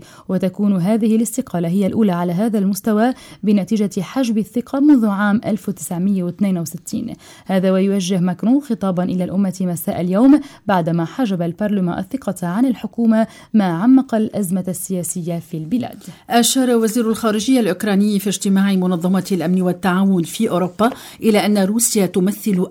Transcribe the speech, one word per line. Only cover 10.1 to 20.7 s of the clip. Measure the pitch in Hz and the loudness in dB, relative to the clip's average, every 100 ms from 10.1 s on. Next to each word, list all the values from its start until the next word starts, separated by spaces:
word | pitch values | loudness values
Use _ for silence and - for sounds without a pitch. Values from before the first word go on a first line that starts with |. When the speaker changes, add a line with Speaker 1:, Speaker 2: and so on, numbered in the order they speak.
| 190 262 294 - - - | 4 6 4 2 -8 -2
Speaker 1:
بعدما | 190 165 170 | 0 2 -2
حجب | 165 - 254 190 | -2 -4 -2 -2
البرلمان | 170 170 214 208 180 - | -4 -4 -2 -2 -2 -4
الثقة | 190 262 - 190 175 | -6 -8 -6 -6 -4
عن | 185 269 | 0 0
الحكومة، | 214 - - 233 220 220 - - | -2 -6 -2 2 2 0 -4 -2
ما | 220 | 0
عمق | 190 165 226 262 262 | 2 2 4 4 4
الأزمة | 220 220 - 196 185 180 | 0 -2 -4 -2 -2 -4
السياسية | 175 - 190 170 185 165 170 165 | -6 -6 -6 -6 -6 -6 -6 -8
في | 160 | -10
البلاد. | 156 - 247 - - - - | -4 -4 -4 -10 -18 -18 -2
Speaker 2:
أشار | 233 233 262 254 240 | 2 2 2 2 2
وزير | 226 220 220 | 2 0 0
الخارجية | 214 226 214 214 262 | 0 0 0 2 2
الأوكراني | 214 180 - 196 208 202 | 2 0 0 2 2 0
في | 202 | -2
اجتماع | 185 202 190 196 | -2 0 2 2
منظمة | 190 180 180 180 190 185 | 2 0 0 0 0 0
الأمن | 185 156 185 | -2 0 0
والتعاون | 180 175 190 180 196 190 | 0 -2 0 2 2 2
في | 165 - 220 | 0 -2 -2
أوروبا | 175 180 | 0 -2